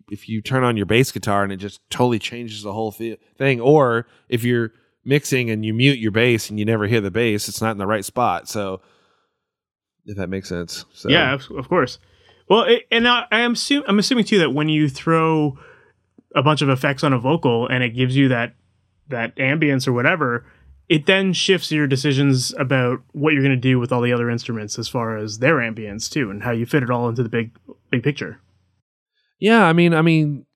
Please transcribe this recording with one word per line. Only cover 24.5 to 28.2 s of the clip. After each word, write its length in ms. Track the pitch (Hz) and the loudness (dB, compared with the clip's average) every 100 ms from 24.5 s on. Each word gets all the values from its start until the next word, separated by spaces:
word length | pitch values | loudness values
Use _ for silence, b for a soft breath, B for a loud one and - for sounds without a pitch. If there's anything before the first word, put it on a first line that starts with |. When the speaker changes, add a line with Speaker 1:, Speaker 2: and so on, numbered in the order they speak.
| 113 104 - | -8 -8 -10
Speaker 2:
as 80 | 110 | -8
far 300 | 123 113 110 | -6 -6 -6
as 220 | 107 107 | -8 -2
their 180 | 131 151 | 0 0
ambience 520 | 117 113 107 104 - | -2 -6 -10 -10 -6
too, 220 | 156 107 | -4 -4
and 120 | 101 | -6
how 80 | 120 | -4
you 140 | 117 120 | -4 0
fit 180 | 151 | 0
it 60 | 120 | 0
all 200 | 120 120 | -2 -2
into 120 | 117 | -2
the 60 | 110 | -2
big, 240 | 117 113 - - - _ | -4 -6 -12 -20 -20 _
big 100 | 127 | -2
picture. 380 | 143 143 | -2 -4